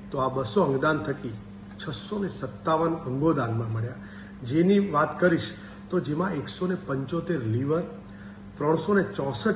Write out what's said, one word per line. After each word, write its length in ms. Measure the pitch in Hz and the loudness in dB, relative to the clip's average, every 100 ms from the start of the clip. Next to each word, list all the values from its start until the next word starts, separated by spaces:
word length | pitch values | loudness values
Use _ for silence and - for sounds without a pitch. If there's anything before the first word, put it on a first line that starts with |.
| - | -8
તો 60 | 143 | 0
આ 120 | 131 | 0
બસો 320 | 127 127 202 | 0 0 4
અંગદાન 420 | 156 135 151 151 | 4 4 4 2
થકી 300 | - 135 123 107 - - - - | 0 -4 -6 -8 -12 -16 -16 -10
છસો 440 | - - - 208 | -8 -8 -6 -4
ને 60 | 190 | -4
સત્તાવન 640 | - 131 - 160 160 165 | -4 -8 -4 2 4 4
અંગો 400 | 165 131 131 160 | 0 -2 2 4
દાનમાં 380 | 143 117 110 113 | 4 2 0 -2
મળ્યા, 220 | 110 113 - - - - - | -2 -4 -6 -14 -14 -14 -12
જેની 360 | 123 151 180 202 | -2 4 6 6
વાત 400 | 196 147 151 - | 4 2 2 4
કરીશ 340 | 180 165 - - - - - | 4 4 -2 -10 -14 -14 -4
તો 100 | 180 | -2
જેમાં 340 | 131 151 185 | 0 0 0
એકસો 340 | 156 113 - 180 | -2 -4 -4 -2
ને 80 | 175 - | -2 -2
પંચોતેર 580 | 135 131 170 170 160 | -4 -2 -2 0 -2
લીવર, 380 | 113 113 139 160 - - - - - - - - | 0 0 2 0 0 -8 -14 -16 -16 -16 -14 -2
ત્રણસો 360 | 151 160 202 | 2 2 4
ને 100 | 202 | 4
ચોસઠ 520 | - - 139 127 220 | 4 0 -2 0 0